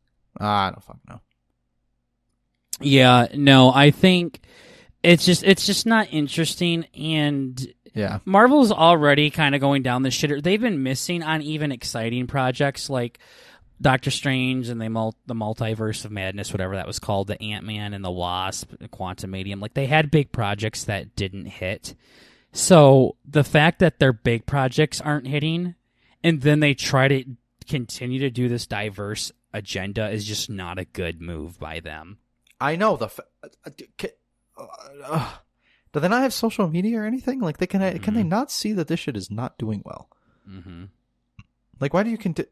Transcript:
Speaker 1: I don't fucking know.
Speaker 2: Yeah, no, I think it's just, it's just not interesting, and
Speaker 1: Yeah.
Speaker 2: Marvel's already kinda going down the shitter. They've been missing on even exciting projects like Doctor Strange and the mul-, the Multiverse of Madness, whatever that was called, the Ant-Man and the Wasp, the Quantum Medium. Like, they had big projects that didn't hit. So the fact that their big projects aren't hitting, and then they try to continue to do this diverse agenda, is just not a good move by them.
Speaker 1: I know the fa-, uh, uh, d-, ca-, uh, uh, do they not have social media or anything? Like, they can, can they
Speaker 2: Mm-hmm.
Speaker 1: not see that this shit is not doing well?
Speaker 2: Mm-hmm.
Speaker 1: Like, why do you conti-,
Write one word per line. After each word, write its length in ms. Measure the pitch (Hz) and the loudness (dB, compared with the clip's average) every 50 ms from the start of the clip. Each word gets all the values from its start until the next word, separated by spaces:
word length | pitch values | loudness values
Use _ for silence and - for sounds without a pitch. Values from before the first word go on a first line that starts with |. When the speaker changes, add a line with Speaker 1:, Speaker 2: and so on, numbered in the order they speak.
| _ _ _ _ _ _ - - | _ _ _ _ _ _ -12 -6
Speaker 1:
I 300 | 104 104 104 101 98 92 | -2 0 0 0 0 -2
don't 120 | - 107 - | -4 -8 -16
fucking 180 | - - - _ - | -20 -20 -20 _ -20
know. 120 | - - _ _ _ _ _ _ _ _ _ _ _ _ _ _ _ _ _ _ _ _ _ _ _ _ _ _ _ _ _ _ - - | -20 -20 _ _ _ _ _ _ _ _ _ _ _ _ _ _ _ _ _ _ _ _ _ _ _ _ _ _ _ _ _ _ -10 -4
Speaker 2:
Yeah, 460 | 139 147 135 135 127 123 123 123 120 - - | 0 4 6 6 8 8 8 6 4 2 0
no, 360 | 143 143 139 135 131 127 131 | 4 6 8 8 10 10 8
I 200 | 127 139 143 147 | 8 8 6 6
think 480 | 143 - - 185 180 180 170 160 - - _ _ _ - - - - - _ _ _ _ - | 6 6 4 4 4 2 0 -4 -8 -14 _ _ _ -20 -20 -20 -20 -20 _ _ _ _ 4
it's 220 | 170 175 170 - | 6 6 6 6
just, 180 | 180 175 - - | 4 2 4 4
it's 220 | 196 190 - - | 4 2 2 2
just 200 | 208 190 - - | -2 -2 -2 0
not 220 | 226 226 220 202 - | 2 2 2 2 0
interesting, 720 | - 156 147 135 - 165 160 - - - 180 175 170 165 165 - _ | -2 -2 -2 -2 -2 -2 -2 -2 -2 -2 -2 0 0 -2 -4 -8 _
and 760 | - 147 160 160 156 147 147 143 139 135 127 127 127 131 - - _ _ _ - | -10 -6 -4 -2 0 0 0 0 -2 -4 -6 -8 -10 -10 -12 -14 _ _ _ -6
Speaker 1:
Yeah. 260 | 110 101 95 101 98 - | -4 -4 -4 -4 -6 -2
Speaker 2:
Marvel's 460 | 190 190 202 233 254 285 302 254 208 | 2 4 6 6 8 8 6 6 6
already 580 | 208 - 160 170 175 156 147 143 143 147 151 151 | 4 4 6 6 6 6 6 4 4 4 4 2
kinda 300 | - 160 151 139 139 135 | 2 0 2 2 2 2
going 240 | 139 139 139 139 127 | 2 2 2 2 0
down 200 | 127 123 127 135 | 0 0 0 0
the 60 | 131 | -2
shitter. 320 | 127 - - 143 147 135 | -2 -2 -2 -2 -2 -2
They've 200 | 143 180 202 214 | 0 0 0 0
been 200 | 247 233 185 139 131 | 0 -2 -2 -2 -2
missing 380 | 131 131 - - - 175 170 | -2 -4 -4 -4 -4 -6 -4
on 200 | 160 156 160 156 | -2 -2 -2 -2
even 300 | 143 151 156 151 151 147 | -4 -4 -6 -4 -4 -4
exciting 540 | 127 120 - - - 117 113 117 120 123 123 | -6 -6 -8 -8 -6 -6 -4 -4 -4 -4 -6
projects 600 | 113 - 139 127 131 127 - 143 143 - - - - | -4 -2 -2 -2 -2 0 0 -2 -2 -2 -6 -8 -6
like 300 | 135 123 120 117 - _ _ _ - - - - - _ _ _ _ - | -4 -4 -4 -6 -8 _ _ _ -20 -20 -20 -20 -20 _ _ _ _ -2
Doctor 300 | - 143 131 131 - 139 | 2 2 2 2 0 -4
Strange 560 | - - - 143 131 127 127 127 131 131 120 | -6 -4 -2 -2 -2 0 -2 -2 -2 -4 -6
and 140 | 120 120 117 | -6 -8 -8
the 80 | 110 113 | -6 -6
mul-, 260 | 110 113 110 113 110 _ _ | -4 -4 -4 -4 -6 _ _
the 80 | 123 120 | -10 -8
Multiverse 680 | 113 107 107 110 - 113 110 110 107 110 107 104 - - | -6 -6 -6 -6 -6 -4 -4 -4 -4 -4 -6 -6 -8 -10
of 80 | 104 | -10
Madness, 400 | 104 98 95 95 92 104 98 - | -10 -8 -8 -8 -8 -8 -8 -8
whatever 240 | - 98 92 92 98 | -6 -6 -6 -6 -6
that 100 | 92 - | -8 -8
was 140 | - - - | -8 -10 -10
called, 280 | - - 104 98 98 | -6 -4 -4 -2 -2
the 140 | 104 101 - | -4 -6 -8
Ant-Man 520 | 104 107 104 104 - 107 107 104 104 104 104 | -8 -8 -10 -10 -10 -10 -8 -8 -8 -8 -8
and 100 | 98 98 | -8 -8
the 80 | 90 | -8
Wasp, 600 | 90 90 87 87 90 92 92 95 - - - - - | -6 -6 -4 -4 -4 -4 -4 -6 -8 -10 -12 -16 -18
the 120 | - - - | -20 -20 -18
Quantum 420 | - - 92 90 90 - - 92 | -14 -10 -10 -10 -10 -10 -10 -10
Medium. 300 | 95 95 92 101 101 98 | -10 -10 -8 -10 -10 -10
Like, 120 | 101 110 - | -10 -8 -6
they 120 | 143 139 | -4 -2
had 260 | 127 151 160 156 143 | 0 2 0 2 2
big 220 | - 151 135 - - | 2 2 2 0 -4
projects 500 | 123 107 101 104 101 110 107 - - - | -4 -4 -4 -4 -4 -4 -6 -6 -6 -6
that 320 | - 101 92 71 107 _ | -6 -6 -6 -8 -10 _
didn't 300 | - 101 95 98 98 - | -6 -6 -6 -6 -10 -14
hit. 500 | - - - 92 92 104 - - - - - _ _ _ _ _ _ _ _ _ _ | -14 -12 -8 -6 -6 -6 -8 -10 -16 -20 -20 _ _ _ _ _ _ _ _ _ _
So 640 | - - - - 185 156 147 135 135 135 127 - - _ _ | -6 -2 4 8 10 10 10 10 10 8 6 4 0 _ _
the 200 | 143 - 151 135 | -2 0 0 2
fact 340 | - - 151 151 170 - - | 2 2 4 4 2 2 2
that 200 | 185 151 - - | 2 2 2 4
their 120 | 139 135 | 2 2
big 340 | 120 - - 123 117 113 - | 2 2 0 -2 -2 -2 -2
projects 540 | - 143 143 131 131 - 156 151 - - - | -4 -2 -2 -2 0 0 0 0 0 -2 -4
aren't 280 | - 151 147 151 120 | -4 -2 -4 -2 -4
hitting, 480 | 135 147 147 147 160 165 170 180 175 175 _ _ _ _ _ _ _ _ _ | -4 -4 -4 -2 -2 -2 -4 -4 -6 -8 _ _ _ _ _ _ _ _ _
and 200 | - 170 165 139 | 0 0 2 4
then 180 | 123 151 147 151 | 4 4 4 4
they 140 | 151 143 135 | 4 2 2
try 340 | - - - 143 131 131 | 0 -2 0 2 2 4
to 160 | 139 143 131 127 135 123 - _ _ _ _ - | 4 2 0 -2 -6 -14 -18 _ _ _ _ -10
continue 520 | - 156 135 120 - - - 123 123 127 131 | -6 -6 -6 -6 -8 -10 -10 -8 -6 -4 -2
to 100 | 139 131 | -4 -2
do 200 | 113 120 123 120 | -2 -2 -2 -2
this 180 | 120 110 - | -2 -4 -6
diverse 640 | - 113 101 107 107 95 104 101 101 107 - - - - _ _ _ - | -6 -6 -6 -6 -6 -8 -8 -8 -8 -8 -8 -10 -12 -14 _ _ _ -12
agenda, 560 | 107 104 - - 98 92 101 101 113 107 101 | -12 -10 -8 -8 -8 -6 -6 -4 -4 -4 -4
is 160 | 107 107 101 | -4 -6 -6
just 240 | 107 107 - - - | -6 -8 -8 -8 -8
not 280 | 104 95 92 85 92 | -10 -10 -10 -10 -10
a 60 | 95 87 | -10 -12
good 380 | - - 101 90 85 82 80 | -10 -8 -8 -8 -8 -8 -10
move 360 | 82 87 85 78 76 85 87 | -12 -12 -10 -10 -12 -12 -14
by 220 | - - 78 80 85 | -14 -14 -12 -12 -12
them. 380 | 82 76 78 78 80 90 107 - _ _ _ _ _ _ _ - | -12 -12 -14 -16 -16 -18 -20 -20 _ _ _ _ _ _ _ -6
Speaker 1:
I 160 | 127 143 165 | -4 -4 -2
know 220 | 170 214 220 170 | 0 0 0 0
the 100 | 127 120 | -2 -4
fa-, 160 | 101 - - - _ _ _ | -8 -8 -12 -20 _ _ _
uh, 60 | - - - _ - | -20 -20 -20 _ -20
uh, 40 | - - | -20 -20
d-, 100 | - - - _ | -20 -20 -20 _
ca-, 120 | - - - - _ _ _ _ _ _ _ _ | -12 -12 -12 -12 _ _ _ _ _ _ _ _
uh, 100 | - - - - - - - 143 143 139 | -20 -20 -20 -20 -20 -20 -20 -20 -18 -10
uh, 280 | 139 156 156 113 - - - _ _ _ _ _ _ _ _ _ _ - | -6 -4 -4 -4 -6 -10 -16 _ _ _ _ _ _ _ _ _ _ -4
do 80 | 147 | -2
they 80 | 156 180 | 0 0
not 120 | 226 254 269 | 2 2 0
have 100 | 247 - | 0 0
social 340 | - 233 226 - - 196 | -2 -4 -2 -2 -2 -2
media 320 | 160 160 175 190 220 233 220 | 0 0 0 0 0 -2 -2
or 60 | 208 | -4
anything? 340 | 214 247 262 - 247 269 262 | -4 -4 -4 -4 -4 -4 -4
Like, 200 | 214 156 151 - | -4 -4 -4 -4
they 60 | 185 | -4
can, 120 | - - 190 190 185 - - | -2 0 0 0 -2 -2 -4
can 140 | - 214 214 | -4 -2 0
they 60 | 233 | 0
Speaker 2:
Mm-hmm. 80 | 196 160 | 0 0
Speaker 1:
not 220 | 185 226 294 - | 0 -2 -2 -4
see 220 | - - - 208 214 | -6 -6 -4 -4 -2
that 160 | 185 156 - | -2 -2 -2
this 100 | 165 170 | -4 -4
shit 160 | - 151 120 | -4 -6 -6
is 160 | 101 90 - | -6 -8 -8
not 260 | 101 110 127 123 - | -8 -8 -8 -8 -8
doing 260 | - 117 107 107 98 - | -8 -6 -6 -6 -6 -8
well? 240 | - - - - _ _ _ _ _ _ _ _ | -12 -16 -18 -20 _ _ _ _ _ _ _ _
Speaker 2:
Mm-hmm. 380 | 98 95 95 87 95 85 85 95 98 _ _ _ _ _ _ _ _ _ - - _ _ _ _ _ _ - | -20 -20 -20 -18 -18 -16 -16 -18 -20 _ _ _ _ _ _ _ _ _ -20 -20 _ _ _ _ _ _ -8
Speaker 1:
Like, 140 | 139 139 - | -4 -2 0
why 100 | 180 214 | 0 0
do 60 | 233 | 0
you 80 | 226 | -2
conti-, 260 | 214 - 185 156 - - - | -4 -4 -4 -4 -4 -6 -8